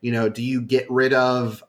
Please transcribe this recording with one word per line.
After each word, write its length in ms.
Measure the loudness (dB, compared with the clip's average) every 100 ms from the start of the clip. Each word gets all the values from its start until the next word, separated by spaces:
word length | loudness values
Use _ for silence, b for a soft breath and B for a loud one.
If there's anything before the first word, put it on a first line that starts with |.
you 100 | -4
know, 180 | 0 0
do 140 | -2
you 180 | -4 -4
get 300 | 0 -2 0
rid 240 | 0 2
of 480 | 4 2 0 -2 -6